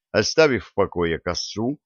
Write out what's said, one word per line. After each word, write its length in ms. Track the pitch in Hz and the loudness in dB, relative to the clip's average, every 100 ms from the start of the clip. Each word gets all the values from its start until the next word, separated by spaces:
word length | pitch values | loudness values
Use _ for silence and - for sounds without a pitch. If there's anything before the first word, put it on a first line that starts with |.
| _ | _
оставив 560 | - 104 - 156 113 - | -2 2 4 4 2 -2
в 80 | |
покое 440 | - 92 87 85 80 | -2 -2 0 -2 -2
косу, 640 | - 87 - 101 117 147 | -4 -6 -8 -6 -6 -6